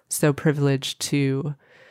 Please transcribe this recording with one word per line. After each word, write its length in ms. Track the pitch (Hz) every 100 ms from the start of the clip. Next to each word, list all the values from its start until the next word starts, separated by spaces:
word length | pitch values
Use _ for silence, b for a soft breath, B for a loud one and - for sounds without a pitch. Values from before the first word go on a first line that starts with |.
| -
so 240 | - 151
privileged 680 | 143 160 143 143 135 - - -
to 460 | 143 135 135 147 143 b b b